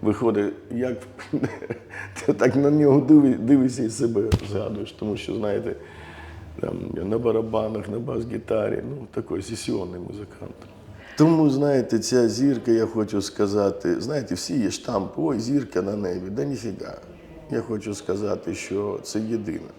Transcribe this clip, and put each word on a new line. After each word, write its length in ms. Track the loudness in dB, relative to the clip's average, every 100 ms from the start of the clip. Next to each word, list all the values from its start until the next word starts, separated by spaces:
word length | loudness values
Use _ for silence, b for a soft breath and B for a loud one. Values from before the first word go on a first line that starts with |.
виходить, 500 | 2 2 2 2 0 -4 -10
як 260 | -4 -4 -4 -10 -18 -6
<laughs> 920 | -4 -4 -6 -10 -10 -12 -14 -14 -4 0
ти 60 |
так 240 | 4 4 4
на 140 | 4
нього 300 | 6 8 6
диви-, 340 | 10 10 10
дивишся 480 | 4 6 6 6 0
і 80 | -4
себе 320 | 0 0 2 2 2 0
згадуєш, 420 | -4 -4 -6 -8
тому 240 | -8 -6 -4
що, 180 | -4
знаєте, 420 | -2 0 -2 -2 -8 B B B B B B B -8
там, 180 | -6 -6 -6 -6
я 80 |
на 140 | -4 -2
барабанах, 720 | 2 0 0 -2 -2 -4 -6
на 100 | -6
бас-гітарі, 840 | -4 -6 -6 -8 -2 -2 0 -4 -6
ну, 160 | -10 -10
такий 280 | -10 -6 -8
сесійний 580 | -6 -8 -4 -4 -4 -10
музикант. 540 | -12 -12 -14 -14 -16 -16 -20 -20 -20 B B 4
Тому, 340 | 6 6 4
знаєте, 480 | 4 2 2 2 0
ця 300 | 2 4 4
зірка, 420 | 4 2 2 2
я 160 | 4 4
хочу 360 | 0 0 -2
сказати, 800 | -4 0 2 4 2 2 0 0
знаєте, 340 | 0 -4 -4
всі 240 | -6 -2 0
є 120 | 0
штамп: 420 | -2 -4 -2 -2 -2
«Ой, 220 | -2 -2
зірка 440 | 0 -2 0 -4
на 140 | -2 -2
небі». 340 | -4 -4 -6
Да 140 | -6
ніфіга. 540 | -4 -6 -8 -8 -10 -14 -18 -20 -20 -20 -6
Я 100 | -6
хочу 340 | -4 -6 -6
сказати, 600 | -8 -4 -2 -2 -2 -4
що 460 | -8 -4 -4 -4 -6
це 180 | -6 -6
єдине. 500 | -4 -4 -4 -8 -10